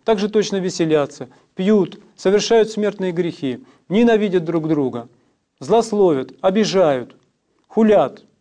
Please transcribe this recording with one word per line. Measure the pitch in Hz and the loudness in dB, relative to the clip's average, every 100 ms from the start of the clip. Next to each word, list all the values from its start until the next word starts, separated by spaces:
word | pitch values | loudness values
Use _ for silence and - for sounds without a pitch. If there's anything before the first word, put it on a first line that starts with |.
так | - 214 | -2 -2
же | 208 | 0
точно | 214 202 196 | -2 -2 -4
веселятся, | 185 - 160 151 139 - 127 _ _ | -6 -4 0 0 -2 -8 -18 _ _
пьют, | - 190 214 175 - - _ | -6 0 2 0 -6 -20 _
совершают | 185 202 202 226 214 | 0 0 2 2 2
смертные | 214 208 202 185 | -2 -4 -4 -4
грехи, | 170 170 - 139 123 - _ - | -4 -6 -6 -6 -8 -12 _ -4
ненавидят | 190 233 226 208 180 | 2 4 2 0 -2
друг | 160 170 156 | -2 -4 -2
друга, | 151 131 117 117 _ _ _ _ _ | -2 -2 -6 -12 _ _ _ _ _
злословят, | 131 220 226 208 190 139 131 - | -2 0 0 2 2 2 -4 -4
обижают, | 190 190 196 185 170 135 117 - _ _ _ _ _ | -2 0 0 2 2 0 -6 -16 _ _ _ _ _
хулят, | - 220 202 135 - _ _ | 0 4 4 2 -4 _ _